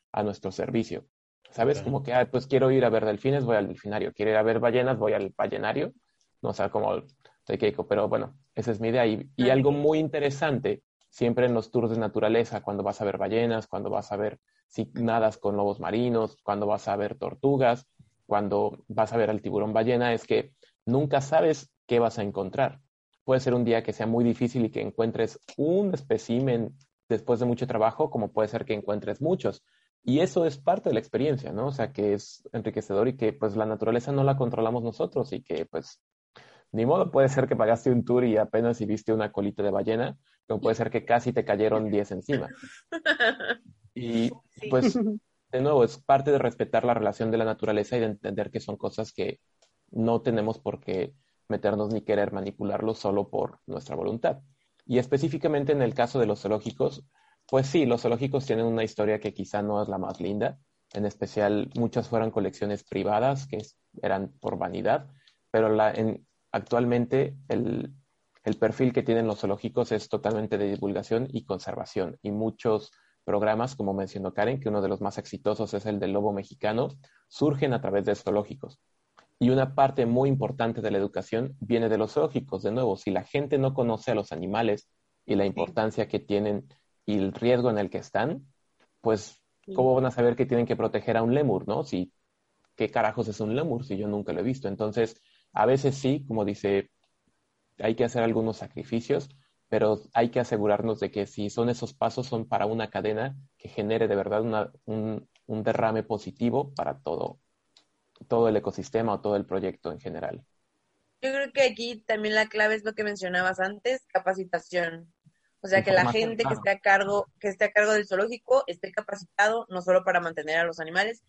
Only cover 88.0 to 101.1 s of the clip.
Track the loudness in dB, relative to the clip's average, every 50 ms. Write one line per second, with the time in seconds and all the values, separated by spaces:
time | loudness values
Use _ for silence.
88 | -8 -4 -2 -2 -2 -2 -4 -6 -10 -16 _ _ _ _ _ _ _ _ _ _
89 | -2 0 0 0 -2 -8 -18 _ _ _ _ _ _ -6 0 2 4 4 4 4
90 | 2 2 2 2 4 4 4 2 2 2 2 2 2 2 0 0 0 0 -2 -2
91 | 0 0 0 2 2 2 2 2 2 2 2 0 0 -2 -4 -4 -4 -2 -2 -4
92 | -4 -4 _ _ _ _ _ _ _ _ _ _ _ _ _ -4 -4 -2 0 0
93 | 0 2 0 -2 -4 -4 -4 -4 -4 -2 -2 -2 -2 -2 -4 -4 -4 -6 -6 -4
94 | -4 -4 -4 -4 -4 -4 -4 -2 -2 -2 -4 -4 -6 -6 -4 -4 -4 -2 0 0
95 | -2 -2 -2 -8 _ _ _ _ _ _ -2 2 4 4 4 4 2 0 -2 0
96 | 0 0 0 -2 -2 -4 -4 -2 -2 -2 -2 -2 0 0 2 0 0 -2 _ _
97 | _ _ _ _ _ _ _ _ _ _ _ _ _ _ _ -4 -2 -2 0 0
98 | 0 0 0 0 0 2 2 0 0 -2 -4 -6 -10 -12 -10 -12 -8 -4 -4 -4
99 | -2 -2 -2 -2 -2 -6 -14 _ _ _ _ _ _ _ 0 2 2 2 2 0
100 | -2 -2 0 2 2 2 0 -2 -2 0 0 0 2 2 2 2 2 -2 -2 -2
101 | -4 -4